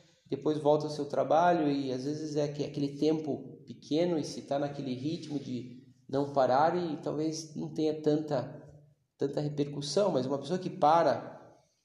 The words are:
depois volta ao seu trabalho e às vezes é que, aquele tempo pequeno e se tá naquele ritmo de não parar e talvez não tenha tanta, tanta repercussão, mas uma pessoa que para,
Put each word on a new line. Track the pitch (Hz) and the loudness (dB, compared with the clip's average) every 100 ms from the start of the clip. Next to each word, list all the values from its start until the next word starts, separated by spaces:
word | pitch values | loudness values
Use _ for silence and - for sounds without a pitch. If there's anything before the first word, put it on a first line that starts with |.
| _ _ - | _ _ -8
depois | 139 151 151 | -2 0 2
volta | 139 151 151 | 4 4 2
ao | |
seu | 147 143 | -6 -4
trabalho | 139 131 151 175 170 147 | 0 4 4 6 4 2
e | 139 135 | 0 -2
às | 127 | -2
vezes | 139 151 156 147 | -4 -4 -4 -2
é | 147 | -2
que, | - | -2
aquele | 127 147 139 - | -4 -2 -2 2
tempo | 151 156 143 123 - - - | 2 2 -2 -6 -8 -16 -18
pequeno | - - 147 180 160 | -12 -2 2 2 0
e | |
se | 127 - | -2 -6
tá | - 143 | -4 -2
naquele | 143 - 131 | -2 -4 -6
ritmo | 123 147 170 147 143 | -4 -4 -6 -6 -6
de | 123 120 120 - - _ - | -6 -8 -10 -16 -20 _ -4
não | 135 143 | -2 0
parar | 139 127 127 160 180 | 2 4 6 4 2
e | 170 147 | -2 -4
talvez | 151 147 156 156 - - | -4 -2 -2 -4 -8 -8
não | 160 | -6
tenha | 160 156 151 | -2 0 2
tanta, | 151 151 156 135 - - - - - _ _ - | 2 2 2 -2 -2 -10 -18 -20 -20 _ _ -4
tanta | 139 151 | -2 -2
repercussão, | 147 147 147 143 143 196 202 | -2 -2 -2 -4 -2 2 2
mas | 143 127 | 2 0
uma | 139 | -2
pessoa | 139 180 | -2 -4
que | 180 | -4
para, | - 147 170 151 113 - - - - _ _ | 2 4 6 4 2 -4 -16 -20 -20 _ _